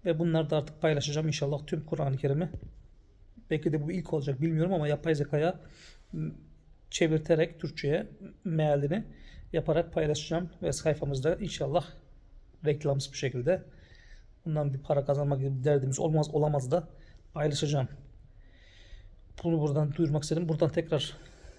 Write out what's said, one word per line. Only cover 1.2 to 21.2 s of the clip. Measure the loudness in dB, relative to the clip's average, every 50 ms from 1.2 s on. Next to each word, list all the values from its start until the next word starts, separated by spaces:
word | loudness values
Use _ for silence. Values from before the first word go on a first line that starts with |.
| 0
inşallah | 0 0 0 0 -2 -2 -4 -4
tüm | -4 -4 -4 -4
Kur'an-ı | -4 -2 -2 0 0 0
Kerim'i. | 0 0 2 2 2 0 -2 -4 -10 -12 -12 -16 -18 -20 -20 -20 -20 -20 -20 -20 -20 -20 -20 -20 -20 -4 -2
Belki | -2 0 2 0 0
de | 0 0
bu | -2
ilk | -4 -4 -4 -2 -2
olacak | -2 0 -2 -2 0
bilmiyorum | 0 2 2 2 2 2 2
ama | 2 2
yapay | 2 0 0 2 0 2
zekaya, | 2 0 0 2 2 2 2 0 -2 -10 -20 -20 -20 -20 -20 -20 -20 -18 _ -8
m, | -6 -6 -6 -8 -12 -18 -20 -20 -20 -20 -20 -20 -20 -20 -10
çevirterek | 2 2 4 4 4 2 4 4 4 4 4 0 0 -8
Türkçe'ye | -10 -8 -8 -4 0 0 0 0 -2 -6 -14 -16 -18 -18 -18 -8 _
mealini | 0 2 2 4 4 4 4 2 2 0 -2 -4 -8 -14 -18 -20 -18 -18 -18 -12 -4 -4
yaparak | -2 0 2 2 2 2 0 0
paylaşacağım. | 0 2 2 0 0 -2 -2 -2 -2 -2 -4 -8 -4
Ve | -4 -4
sayfamızda | -2 0 0 0 0 0 0 -2 -2 0 0 0 0
inşallah | 0 -2 -6 -4 -4 -4 0 0 0 0 -2 -14 -20 -20 -20 -20 -20 -20 -20 -20 -20 -20 -20 -20 -4 0
reklamsız | 0 0 2 2 0 0 0 -2 -6 -8
bir |
şekilde | -4 -4 -4 -4 -2 0 0 0 0 -2 -12 -20 -20 -20 -20 -20 -20 -20 -20 -20 -20 -20 -20 -20 -12 _
bundan | -2 -2 0 0 0 -2
bir | -4
para | -2 0 0 0 2
kazanmak | 2 0 2 2 0 0 0
gibi | 0 -2 -2 0
bir | 2
derdimiz | 4 4 4 2 0 -2 0
olmaz, | 0 2 4 2 2 2 2
olamaz | 2 2 2 2 0 0 2
da | 0 0 0 -4 -16 -20 -20 -20 -20 -20 -20 -12 -6
paylaşacağım. | -2 0 0 0 0 0 0 2 0 0 -2 -4 -14 -18 -20 -20 -20 -20 -20 -20 -20 -20 -20 -20 -20 -20 -20 -20 -20 -20 -20 -20 -20 -18 -20 -20 -20 -20 -20 -18 -4 0
Bunu | 0 2 2
buradan | 2 2 2 2 0 0 2
duyurmak | 0 2 2 2 0 0
istedim. | 0 0 0 0 0
Buradan | 2 2 2 2
tekrar | 2 0 0 0 0 0 0 -2 -8 -14